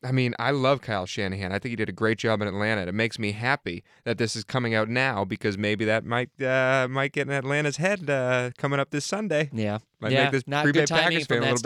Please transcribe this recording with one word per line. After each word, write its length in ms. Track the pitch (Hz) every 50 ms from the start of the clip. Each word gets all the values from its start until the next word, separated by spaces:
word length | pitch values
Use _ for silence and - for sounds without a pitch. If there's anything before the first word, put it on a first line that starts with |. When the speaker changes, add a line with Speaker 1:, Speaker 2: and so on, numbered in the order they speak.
| -
Speaker 1:
I 80 | 127 131
mean, 240 | 131 127 120 120 -
I 140 | 117 131 143
love 300 | 139 127 131 143 127 -
Kyle 220 | - 107 95 92
Shanahan. 460 | 90 - 113 101 92 95 98 98 90
I 80 | 98 101
think 120 | - 123
he 60 | 117
did 120 | 104 107 101
a 40 | 92
great 240 | - 110 110 113
job 240 | - - 117 110 101
in 60 | 107
Atlanta. 360 | 101 92 101 104 110 113 104 90
It 120 | 87 95
makes 240 | 107 113 113 - 120
me 140 | 110 104 104
happy 500 | 107 117 127 143 - - 92 85 87 - _ _ _ -
that 120 | 120 117
this 200 | 92 117 107 -
is 80 | 113 104
coming 280 | - - 131 123 117 113
out 160 | 110 107 110
now 360 | 117 127 131 139 117 98 101
because 340 | 92 113 - - 107 98 95
maybe 260 | 104 104 107 101 110
that 180 | 107 107 113 107
might, 260 | 110 117 120 127 123 _ -
uh, 460 | 135 127 131 131 131 131 135 135 127 127
might 220 | 131 135 135 147
get 160 | - 147 135
in 60 | 135 139
Atlanta's 460 | 139 127 135 143 147 151 147 139 -
head, 300 | 160 190 208 190 170 143
uh, 440 | 143 135 127 123 127 123 123 123 120
coming 220 | - - 139 139 139
up 120 | 139 -
this 140 | - 147 -
Sunday. 460 | - 202 202 220 196 156 147 151 139 -
Speaker 2:
Yeah. 260 | 110 107 104 104 107 - _ _ -
Speaker 1:
Might 140 | 110 110 131
Speaker 2:
Yeah, 100 | 135 139
Speaker 1:
make 80 | 143
this 160 | 135 135 127
Speaker 2:
not 160 | - 143 147 151
Speaker 1:
Green 120 | 147 143
Speaker 2:
good 140 | 165 147 -
Speaker 1:
Bay 60 | 165
Packers 80 | 165 165
Speaker 2:
timing 160 | 175 165 165
Speaker 1:
fan 80 | 147
Speaker 2:
from 100 | - - 120
Speaker 1:
a 20 |
Speaker 2:
that 60 | 139
Speaker 1:
little 160 | 135 127 120 113